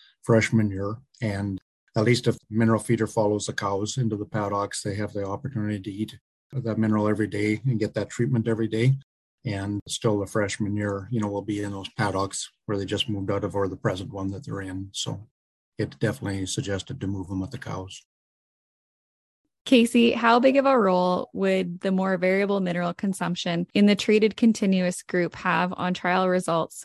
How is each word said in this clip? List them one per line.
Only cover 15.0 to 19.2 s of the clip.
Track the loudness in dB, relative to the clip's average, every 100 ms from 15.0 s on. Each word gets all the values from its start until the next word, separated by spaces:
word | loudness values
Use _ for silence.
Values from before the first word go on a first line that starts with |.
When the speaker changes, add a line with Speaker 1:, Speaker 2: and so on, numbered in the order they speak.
| -8 -8 -12 _ _ _ _ -6
Speaker 1:
it's | -6 -2
definitely | -2 -2 -6 -4 -4
suggested | -4 -4 -6 -6 -8
to | -6
move | -6 -6
them | -6
with | -6
the | -10
cows. | -10 -10 -10 -16 _ _ _ _ _ _ _ _ _ _ _ _